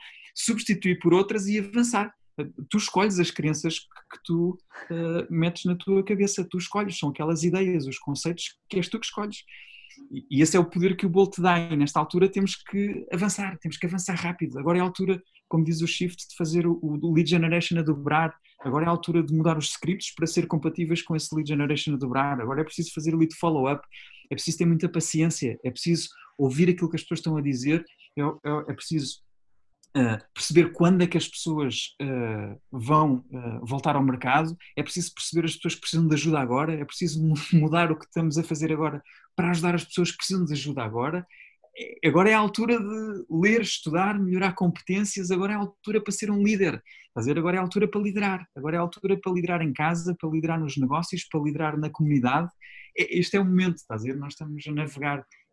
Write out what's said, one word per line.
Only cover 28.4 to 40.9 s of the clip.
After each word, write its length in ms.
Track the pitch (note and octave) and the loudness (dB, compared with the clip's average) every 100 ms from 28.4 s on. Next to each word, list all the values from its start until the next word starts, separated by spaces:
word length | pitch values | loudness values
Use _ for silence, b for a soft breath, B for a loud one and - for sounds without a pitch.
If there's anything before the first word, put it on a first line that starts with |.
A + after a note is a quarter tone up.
| D3 D3+ D3+ | -4 -4 -4
é 40 | |
preciso, 460 | A#2+ - D#3+ B2+ - _ _ _ _ _ _ _ | -10 -4 -4 -4 -10 _ _ _ _ _ _ _
eh, 240 | C#3+ B2 A2 - | 0 0 0 -8
perceber 380 | - - D#3+ E3+ | -10 2 6 6
quando 300 | - F3 F#3 | 6 4 6
é 60 | F3 | 4
que 100 | E3+ | 2
as 100 | - | -2
pessoas, 680 | - - D#3 C#3 A2 - - | -6 -4 -2 -2 -4 -8 -8
eh, 540 | C#3 B2+ A#2 G#2+ G#2 G#2 - | -4 -2 -2 -4 -6 -12 -12
vão, 540 | C3 A#2 D#3 D#3 B2+ - | -6 2 4 4 2 -2
eh, 260 | C3 A#2+ A#2 | -10 -8 -8
voltar 340 | A#2 C3+ D#3 C#3+ | -6 -4 0 2
ao 60 | |
mercado, 520 | C3+ B2 B2 C#3 D#3+ E3+ B - | 2 2 2 2 2 -6 B -8
é 40 | |
preciso 320 | D3 - E3+ | -6 -4 -6
perceber 320 | - - E3 E3 | -6 -4 0 0
as 100 | - | -2
pessoas 200 | E3+ - | -4 -6
que 60 | |
precisam 260 | - D#3+ E3 | -4 2 4
de 60 | |
ajuda 260 | D3 D3+ D#3 | 4 2 0
agora, 340 | B2 B2 D#3+ | 2 0 0
é 120 | D#3+ D3 | -2 -6
preciso 360 | - F3 D#3 | -4 -4 0
mu-, 120 | D#3 D3+ | 2 2
<laughs> 160 | - | 4
mudar 400 | E3 D3+ E3 E3+ | 4 6 4 4
o 80 | D#3 | 0
que 60 | - | -4
estamos 320 | - E3 D3+ | -2 0 0
a 60 | |
fazer 280 | E3 D#3 D#3+ | -2 -2 -2
agora 320 | D#3 D#3 C#3+ - b b - | 0 -2 -4 -12 b b -2
para 160 | F3 | 0
ajudar 240 | E3+ F3 E3+ | 0 0 0
as 80 | |
pessoas 280 | - - F3 | -2 -2 -2
que 60 | - | -2
precisam 280 | - F#3+ E3+ | -4 -2 -2
de 80 | |
ajuda 280 | D3 C#3 C#3+ | -2 -4 -4
agora. 420 | A2+ | -4